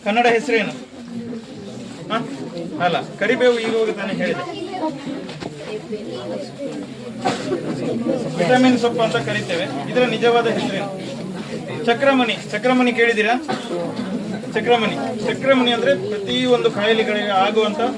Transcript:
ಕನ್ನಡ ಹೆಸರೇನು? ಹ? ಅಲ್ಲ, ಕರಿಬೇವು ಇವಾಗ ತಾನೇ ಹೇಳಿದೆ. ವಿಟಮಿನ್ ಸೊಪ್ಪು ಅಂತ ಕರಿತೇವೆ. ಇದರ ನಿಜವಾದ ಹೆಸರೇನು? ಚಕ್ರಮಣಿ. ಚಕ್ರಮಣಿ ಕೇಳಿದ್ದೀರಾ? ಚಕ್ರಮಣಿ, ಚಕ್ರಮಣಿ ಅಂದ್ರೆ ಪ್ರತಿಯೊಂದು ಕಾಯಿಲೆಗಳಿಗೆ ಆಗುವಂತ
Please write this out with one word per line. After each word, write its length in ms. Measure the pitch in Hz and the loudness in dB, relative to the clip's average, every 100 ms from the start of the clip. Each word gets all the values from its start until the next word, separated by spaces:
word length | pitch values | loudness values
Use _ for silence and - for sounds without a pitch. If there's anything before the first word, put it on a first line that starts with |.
ಕನ್ನಡ 220 | 208 220 240 | 2 4 4
ಹೆಸರೇನು? 460 | 233 240 226 190 - - - - 233 233 226 - 208 196 - - 170 170 | 4 2 0 0 -6 -14 -16 -12 -10 -10 -10 -12 -14 -12 -12 -12 -12 -4
ಹ? 40 | 226 247 269 254 175 170 156 | -4 -4 -8 -8 -8 -8 0
ಅಲ್ಲ, 360 | 175 147 - - | 0 0 -4 -2
ಕರಿಬೇವು 400 | 202 240 247 240 | 0 4 4 4
ಇವಾಗ 320 | 226 226 220 | 0 0 0
ತಾನೇ 240 | 202 196 | -2 -4
ಹೇಳಿದೆ. 540 | - - - - - 339 370 311 269 - - - - - - - 214 - 208 233 247 - - 285 - 277 - - - 247 226 - - - - - - - 220 - - - 185 | -2 -2 -2 -4 -8 -8 -4 -4 -6 -8 -8 -10 -10 -10 -10 -10 -10 -8 -8 -8 -8 -8 -8 -8 -8 -8 -8 -10 -12 -12 -4 -2 -2 -4 -4 -4 -4 -2 -2 0 -2 -2 0
ವಿಟಮಿನ್ 420 | 214 254 254 247 | 4 6 6 6
ಸೊಪ್ಪು 240 | 233 233 | 2 2
ಅಂತ 140 | 220 233 | 2 2
ಕರಿತೇವೆ. 760 | 220 208 202 170 190 - - | 0 -2 -2 -2 -2 -4 -2
ಇದರ 120 | 240 | 2
ನಿಜವಾದ 420 | 247 220 233 233 226 | 2 4 4 6 4
ಹೆಸರೇನು? 720 | 190 233 196 - 190 190 - - - - - - - 156 | 0 -2 -2 -4 -6 -8 -8 -8 -8 -8 -8 -6 -2 0
ಚಕ್ರಮಣಿ. 500 | 233 277 262 233 196 - | 4 4 4 2 0 -4
ಚಕ್ರಮಣಿ 400 | 208 247 254 247 | 0 2 4 4
ಕೇಳಿದ್ದೀರಾ? 520 | 233 233 214 208 254 - - - 175 170 156 185 214 - - - | 4 4 4 2 2 0 -6 -4 -4 -4 -4 -4 -4 -6 -6 -4
ಚಕ್ರಮಣಿ, 640 | 220 220 240 214 - 240 233 | -2 4 4 4 -2 -4 -2
ಚಕ್ರಮಣಿ 540 | 247 - 262 262 240 | -2 0 4 4 4
ಅಂದ್ರೆ 360 | 233 254 277 202 | 2 2 2 0
ಪ್ರತಿಯೊಂದು 640 | 208 196 247 254 240 226 | -4 -2 0 4 4 4
ಕಾಯಿಲೆಗಳಿಗೆ 580 | 202 208 220 214 208 208 | 2 2 2 2 0 2
ಆಗುವಂತ 500 | 190 196 220 214 202 240 | 2 4 4 2 2 -2